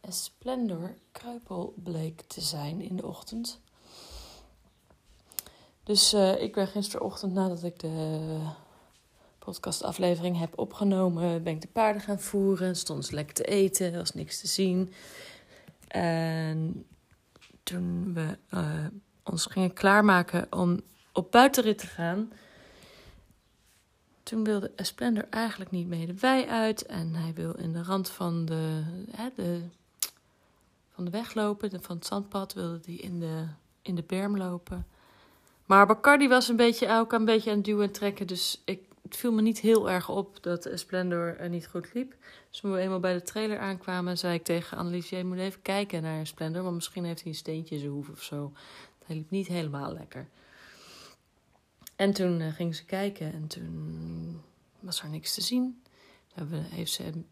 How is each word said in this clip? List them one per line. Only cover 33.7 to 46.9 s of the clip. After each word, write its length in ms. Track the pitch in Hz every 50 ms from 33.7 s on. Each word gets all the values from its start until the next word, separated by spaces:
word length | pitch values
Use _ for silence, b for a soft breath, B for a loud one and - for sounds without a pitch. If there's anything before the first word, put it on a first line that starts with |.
| _ _
in 120 | _ - 185
de 80 | 170 165
berm 300 | - 190 185 196 202 208
lopen. 500 | 196 185 180 180 175 - - 180 180 175 b b b b b b b b b b b b b b b b
Maar 200 | - 190 196 202
Bacardi 420 | 196 214 - - 285 285 285 285 262
was 200 | 254 254 247 247
een 80 | 240
beetje, 340 | 226 240 233 233 233 254 196
ook 220 | 220 226 226 226
een 120 | - 226 220
beetje 260 | 214 226 220 220 226
aan 60 | 208
het 80 | 208 196
duwen 220 | 214 214 208 208
en 60 | 196
trekken. 340 | 202 - 208 202 202 - 202
Dus 360 | 175 185 175 - - - - _
ik, 200 | - 190 190 - _ - _
het 140 | _ - -
viel 160 | - - 247
me 100 | 226 214
niet 180 | 214 226 220 214
heel 300 | - 214 226 220 - 185
erg 180 | 185 180 - -
op 340 | - 196 190 196 - -
dat 240 | - 175 175 170 -
Esplendor 720 | - - 170 - - - 185 185 180 175 170 170 170 165 -
er 100 | 170 175
niet 180 | 175 170 165
goed 280 | - - 175 170 - -
liep. 200 | 240 262 262 - B B B B B B B
Dus 100 | - -
toen 120 | - 202
we 60 | 190 185
eenmaal 220 | 185 190 190 185
bij 140 | 180 185 180
de 80 | 175
trailer 360 | 175 - - 214 220 214 214 202
aankwamen, 600 | - 196 190 180 - - 180 180 180 180 180 170
zei 160 | - 180 170
ik 100 | 170 165
tegen 340 | - 170 170 165 - - -
Annelies: 300 | 180 175 175 180 170 -
"Jij 160 | - 185 180
moet 140 | 185 185 180
even 240 | 185 196 190 -
kijken 400 | _ - 196 202 202 202 - 165
naar 180 | 160 160 160 156
Esplendor, 420 | 156 156 - - 160 160 160 175
want 120 | 185 185 175
misschien 300 | 170 170 -